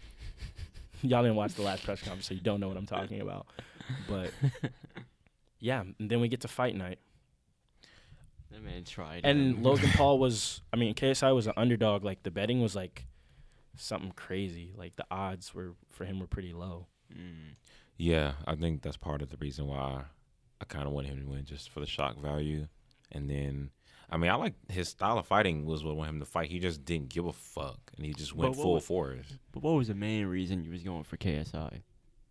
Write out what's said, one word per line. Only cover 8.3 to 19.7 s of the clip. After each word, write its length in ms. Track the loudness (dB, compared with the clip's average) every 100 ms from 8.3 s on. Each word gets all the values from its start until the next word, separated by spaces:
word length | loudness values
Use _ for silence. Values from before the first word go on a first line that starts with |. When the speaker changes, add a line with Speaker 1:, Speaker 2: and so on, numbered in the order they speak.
| -20 -20
Speaker 2:
That 120 | -14
man 220 | -10 -10
tried 380 | -10 -8 -8 0
Speaker 1:
And 320 | 4 6 6 6
Speaker 2:
him. 60 |
Speaker 1:
Logan 280 | 6 8 8
Speaker 2:
<laughs> 40 |
Speaker 1:
Paul 240 | 8 8 8
was, 420 | 6 4 -2 -6 -4
I 40 | 2
mean, 180 | 2
K 160 | 2 2
S 120 | 6
I 100 | 6
was 140 | 6 4
an 80 | 4
underdog. 480 | 4 6 6 4
Like, 180 | 2 -2
the 80 | -4
betting 300 | 0 2 4
was, 140 | 2 0
like, 300 | -6 -10 -16 -18 -20 -20 -20 -20 _ -12
something 360 | -6 -4 -6
crazy. 600 | -10 -6 -4 -2 -4 -12 -12
Like, 200 | -14 -12
the 100 | -8
odds 440 | -4 -4 -6 -10
were, 200 | -10 -10 -12 _
for 140 | -10
him 160 | -6 -6
were 60 | -4
pretty 260 | -6 -6
low. 340 | -8 -8 -10 -12 _ _
Speaker 2:
Mm. 440 | -16 -14 -14 -16 -20 _ -20 _ 0
Speaker 3:
Yeah, 340 | 4 6 4 0 -4
I 80 | 0
think 260 | 0 0
that's 140 | -4 -6
part 260 | -4 -4
of 80 | -4
the 60 | -6
reason 300 | -8 -4
why 380 | -4